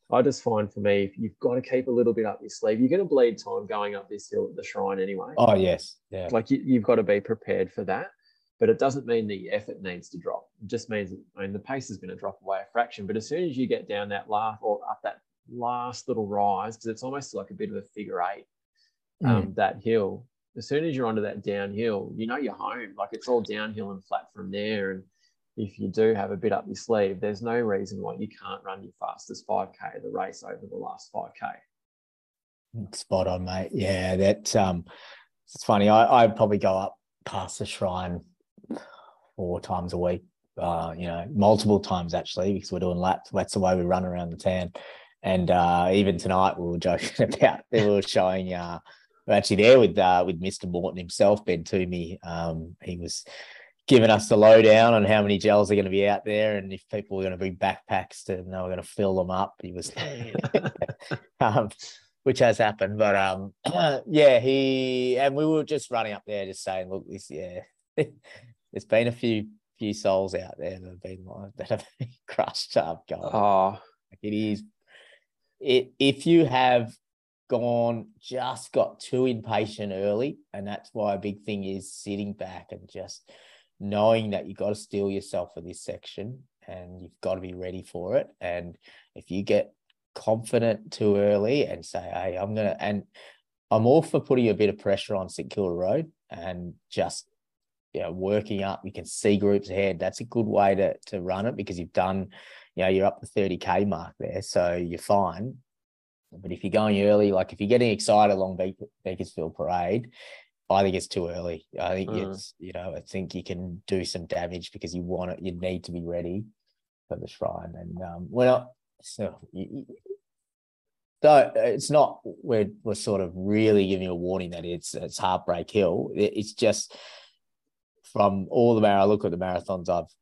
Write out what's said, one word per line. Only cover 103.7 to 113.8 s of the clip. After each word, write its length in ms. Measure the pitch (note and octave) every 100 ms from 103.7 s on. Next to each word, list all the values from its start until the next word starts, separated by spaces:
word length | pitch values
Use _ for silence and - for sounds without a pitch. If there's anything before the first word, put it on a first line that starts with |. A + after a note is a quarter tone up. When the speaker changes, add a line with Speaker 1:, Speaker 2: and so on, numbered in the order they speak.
| F#2
Speaker 2:
mark 300 | G#2 E2 E2 -
there, 220 | - F#2+
so 340 | - G2 F2+ F2
you're 220 | F2 E2
fine. 580 | - G2+ F#2 E2+ A#2+ - _ _ _ _ _ _ _
But 220 | E2+ F2+
if 100 | F2
you're 80 | G2+
going 320 | G#2+ G#2+ G2+
early, 300 | G2+ G#2 G#2
like, 200 | F#2+ F#2
if 80 | -
you're 80 | G2+
getting 220 | A#2+ A#2+
excited 420 | G#2 - G#2+ G#2
along 240 | G2 F#2+ F2+
Beak-, 180 | F#2 F#2+ - _
Beaconsfield 500 | F#2 F#2 F#2+ - E2
Parade, 560 | - - F2+ F2 A2 A#2+ - - - _ _ _
I 120 | G2
think 120 | G2 F#2
it's 100 | -
too 200 | - F2
early. 380 | F2 F2 E2 _ -
I 160 | F2
think 140 | F#2 F#2
Speaker 1:
Mm. 240 | A2 G2
Speaker 2:
it's, 220 | G2 - -
you 140 | F2
know, 220 | F2 F2+ D#2+
I 40 |
think 340 | - F#2+ F2+
you 100 | F#2
can 380 | - F2+ F#2 F2